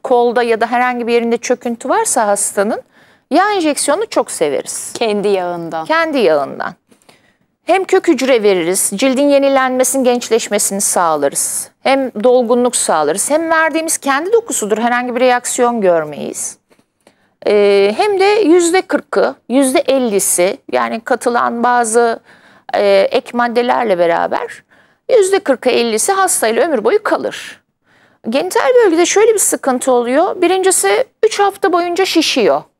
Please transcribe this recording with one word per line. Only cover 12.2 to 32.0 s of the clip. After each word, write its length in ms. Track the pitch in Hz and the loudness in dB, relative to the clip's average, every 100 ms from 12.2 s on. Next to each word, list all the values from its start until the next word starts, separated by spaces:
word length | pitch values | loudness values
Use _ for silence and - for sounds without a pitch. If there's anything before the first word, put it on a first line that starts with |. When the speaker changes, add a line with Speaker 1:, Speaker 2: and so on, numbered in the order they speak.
Speaker 1:
dolgunluk 520 | 240 247 226 240 247 - | 2 4 2 2 2 -2
sağlarız. 540 | - 170 147 190 - | 0 0 0 -2 -2
Hem 200 | 302 330 | -2 0
verdiğimiz 480 | 320 320 302 320 - | 0 0 -2 -4 -4
kendi 340 | 277 269 349 | -2 -2 0
dokusudur, 460 | 466 453 277 208 214 | -2 0 -6 -4 -2
herhangi 360 | 233 240 247 233 | 0 -2 -2 0
bir 40 | |
reaksiyon 600 | 254 247 247 - 240 240 | 2 2 -2 0 0 2
görmeyiz. 800 | 190 170 151 139 147 - - - _ _ _ _ _ _ _ _ - | 2 2 -2 -8 -10 -10 -12 -14 _ _ _ _ _ _ _ _ 0
Ee, 480 | 208 202 202 202 220 | 2 4 4 2 0
hem 240 | 415 381 | 0 2
de 40 | |
yüzde 580 | 392 415 302 359 339 370 | 2 2 4 4 4 0
kırkı, 520 | - 294 - - 226 277 - | 0 -6 -2 -2 -2 -4 -2
yüzde 300 | 247 262 302 | 0 2 0
ellisi 800 | - 269 247 196 - - 180 269 - | 0 0 0 0 -2 0 0 -2 -4
yani 280 | 247 233 233 | -4 -2 -6
katılan 640 | - 240 247 240 254 240 | -4 -2 0 0 -2 0
bazı, 580 | 240 247 233 233 233 226 _ - _ _ - | 0 0 2 2 0 -2 _ -20 _ _ -6
e, 340 | - 202 196 196 | 0 2 4 2
ek 200 | - - | 0 -2
maddelerle 680 | 240 240 233 240 254 233 180 | -4 -2 0 0 -2 0 0
beraber 640 | 170 170 170 131 240 - _ _ _ _ - 494 | 2 0 -2 -4 -8 -14 _ _ _ _ 0 2
yüzde 200 | 370 381 | 4 0
kırkı 320 | - 254 254 | 0 -2 0
ellisi 420 | 240 233 220 - | 0 0 -2 -2
hastayla 500 | 381 370 - 226 233 | 0 0 0 0 0
ömür 200 | 330 262 | 0 0
boyu 180 | 214 415 | 0 0
kalır. 600 | - 294 262 - - - _ _ _ _ _ _ - | 0 -4 -4 -8 -16 -20 _ _ _ _ _ _ -4
Genital 400 | 254 370 427 539 508 | -4 -2 -2 2 4
bölgede 220 | 440 330 349 | 4 2 2
şöyle 280 | 392 453 | 4 4
bir 40 | 440 | 2
sıkıntı 540 | - 269 277 254 262 | -2 -2 -2 -2 0
oluyor. 500 | 240 233 269 370 - | 0 2 0 0 0
Birincisi 640 | 349 381 381 370 392 403 - _ | 0 2 2 0 0 0 -2 _
üç 180 | 440 - | -2 2
hafta 320 | 403 392 392 | -2 0 -2
boyunca 320 | 339 349 349 | 0 -2 -2